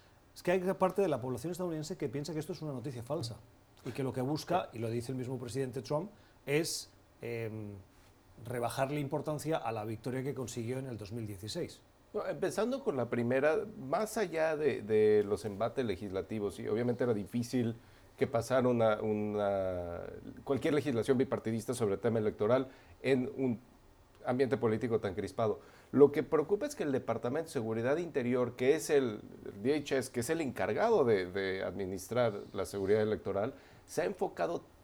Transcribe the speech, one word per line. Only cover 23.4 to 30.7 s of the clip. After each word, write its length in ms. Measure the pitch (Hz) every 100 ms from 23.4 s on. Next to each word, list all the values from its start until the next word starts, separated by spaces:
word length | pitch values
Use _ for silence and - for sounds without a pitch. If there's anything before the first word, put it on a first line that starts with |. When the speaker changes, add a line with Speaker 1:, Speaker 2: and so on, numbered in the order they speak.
| 131 110 - - - - - - -
Speaker 2:
ambiente 300 | 123 131 127
político 420 | 120 110 120 113
tan 160 | 101
crispado. 460 | 92 95 - 110 101 - - -
Lo 200 | 123 143
que 100 | 151
preocupa 440 | 143 156 147 202 294
es 100 | -
que 80 |
el 80 | 160
Departamento 540 | 131 - 110 120 143 160
de 60 |
Seguridad 440 | - 110 113 117 151
Interior, 580 | 175 143 120 127 120
que 220 | 117 127 156
es 140 | -
el, 300 | 147 127 104 - -
el 180 | - 98
D 120 | 110
H 240 | 151 - 135
S, 140 | 120
que 80 | 123
es 100 | -
el 100 | 165
encargado 640 | 143 - 95